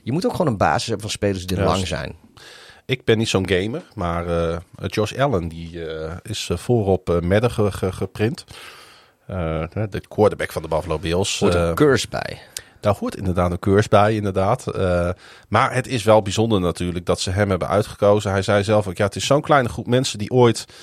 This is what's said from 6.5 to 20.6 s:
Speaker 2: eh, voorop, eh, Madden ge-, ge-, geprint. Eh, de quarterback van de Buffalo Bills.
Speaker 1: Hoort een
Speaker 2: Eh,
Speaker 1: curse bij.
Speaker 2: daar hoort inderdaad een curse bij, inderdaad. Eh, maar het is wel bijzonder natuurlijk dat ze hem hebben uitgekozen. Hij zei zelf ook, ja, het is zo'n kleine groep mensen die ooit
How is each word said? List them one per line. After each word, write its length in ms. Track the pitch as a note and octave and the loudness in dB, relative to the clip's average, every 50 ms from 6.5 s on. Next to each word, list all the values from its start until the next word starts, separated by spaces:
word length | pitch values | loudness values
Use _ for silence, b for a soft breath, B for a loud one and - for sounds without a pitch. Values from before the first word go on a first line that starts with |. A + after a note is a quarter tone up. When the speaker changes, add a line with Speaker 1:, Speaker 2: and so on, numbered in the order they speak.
Speaker 2:
eh, 60 | F2 | -4
voorop, 540 | F2 - - A#2+ A#2 G#2 G2 F#2+ F2+ - - | -4 0 0 0 2 4 2 2 0 2 0
eh, 100 | E2+ E2+ | 0 2
Madden 300 | E2+ F2 G2 G#2+ A#2+ A#2 | 2 2 2 2 2 2
ge-, 220 | - - G#2 G2 | 0 0 0 0
ge-, 200 | - - - F#2+ | 0 -2 -4 -4
geprint. 520 | - - G2+ - - - G#2 A#2 D#3+ - - B B B B B B B B B B B B B B B _ | -4 -4 -8 -8 -4 -2 -2 -2 -2 -4 -12 B B B B B B B B B B B B B B B _
Eh, 360 | - G2 F#2 F2 D#2+ D#2+ D#2+ D#2+ F2 - G2 A2 G#2+ | -8 -6 -4 -4 -2 -2 -4 -4 -6 -4 -6 -6 -4
de 120 | F#2 - - - | -6 -10 -10 -6
quarterback 440 | - - G#2+ G2 E2+ C#2+ - - | 0 4 4 4 4 0 -6 -6
van 100 | - - | -6 -8
de 60 | D#2+ D#2 | -6 -2
Buffalo 300 | E2 D#2 D2+ E2 D#2+ D#2 | -4 -4 -2 -2 -4 -4
Bills. 400 | D#2+ E2 E2 F2+ G2+ - - - | -2 -2 0 0 0 -2 -2 0
Speaker 1:
Hoort 140 | - G2 F2 | 2 2 2
een 140 | F2 E2+ E2+ | 2 2 2
Speaker 2:
Eh, 60 | E2 | 2
Speaker 1:
curse 320 | - D3 C#3+ C3 G#2+ - - | 4 4 4 4 2 0 -4
bij. 300 | - - - - - - B B B B B B B B | -6 -6 -6 -8 -10 -14 B B B B B B B B
Speaker 2:
daar 140 | - G#2 G2+ - | 0 0 0 0
hoort 160 | A3+ B3 - | -2 -8 -6
inderdaad 340 | - - F#2 F2 F2+ F2+ F2+ | -4 -4 -2 0 2 0 0
een 80 | F2 F2 | 0 -2
curse 300 | - G#2 G2 G2+ G#2+ - | 0 2 2 2 4 4
bij, 260 | - G2+ G2+ G#2+ A2+ | 4 4 4 4 2
inderdaad. 520 | G#2+ G#2 G2+ F#2 F#2+ F#2+ G2+ A#2+ - - | 0 -2 -2 0 0 0 0 0 -2 -4
Eh, 440 | - - - G2 F2+ F2 F2 F2 F2 F2 B B B B B B B | -8 -4 -2 0 0 0 0 0 -2 -4 B B B B B B B
maar 260 | G2 A2 C3 A#2+ B2 | 2 2 2 2 0
het 120 | B2+ B2 | -2 -4
is 160 | - C3 A#2+ F#2+ | -2 -4 -2 4
wel 180 | A2 G#2+ A2 | 6 6 6
bijzonder 380 | F#2+ G2 F#2 A2+ A2 A#2 A2 F#2+ | 6 2 0 0 2 2 2 2
natuurlijk 460 | F2+ F2 E2 - F#2 F2+ E2+ F2+ F2 | 2 0 -2 -2 -4 -4 -4 -4 -2
dat 140 | - F2 - | -2 -2 -2
ze 100 | - G2 | -2 -2
hem 200 | F2 G2+ G#2 G2 | 0 0 2 2
hebben 180 | F#2+ E2+ - - | 0 0 0 0
uitgekozen. 600 | F2+ G2+ G#2 - - - G#2 G2+ G#2 G#2+ G2+ G2+ | 0 0 0 -2 -2 2 4 4 4 4 2 0
Hij 120 | F#2+ G2 | -2 0
zei 220 | F#2+ - G2+ G#2 G2 | 0 2 2 2 2
zelf 220 | G#2 G#2+ G#2+ G2+ G2 | 4 2 2 2 0
ook, 80 | F2+ | -2
ja, 80 | - G#2 | -2 -2
het 120 | G2 - | -2 -2
is 100 | F#2 - | -2 0
zo'n 140 | - C#3 D3 | 2 2 2
kleine 280 | D3 - D#3 C#3+ B2 A2+ | 2 2 2 2 2 0
groep 180 | - - G2+ | -4 -6 -2
mensen 320 | - A#2+ B2+ C3 - - G#2 | 0 2 2 2 0 -4 -6
die 120 | G#2 - | -4 0
ooit 340 | - B2+ B2 A#2 G#2+ - | 4 6 6 6 4 2